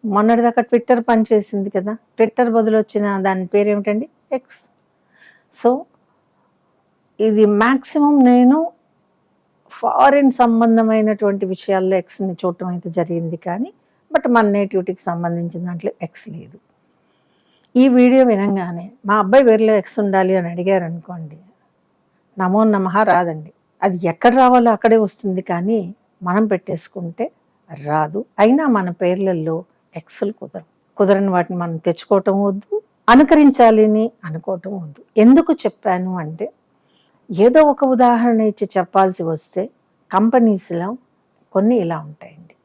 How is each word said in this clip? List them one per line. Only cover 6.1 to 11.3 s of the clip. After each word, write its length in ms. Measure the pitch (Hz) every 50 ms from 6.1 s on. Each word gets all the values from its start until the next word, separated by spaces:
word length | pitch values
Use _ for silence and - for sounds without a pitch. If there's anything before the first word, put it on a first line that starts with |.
| _ _ _ _ _ _ _ _ _ _ _ _ _ _ _ _ _ _ _ _ _ _
ఇది 260 | 214 220 214 208 220
మ్యాక్సిమం 800 | 208 208 202 220 240 269 262 269 - - 311 294 294 294 285 262
నేను 480 | 247 247 247 247 247 269 311 330 339 _ _ _ _ _ _ _ _ _ _ _ _ _ _ _ _ _ _ _ _
ఫారిన్ 600 | - - - - - - - 277 277 285 285 269
సంబంధమైనటువంటి 1120 | 247 - 247 233 226 226 233 233 226 226 226 220 220 220 214 214 214 202 214 202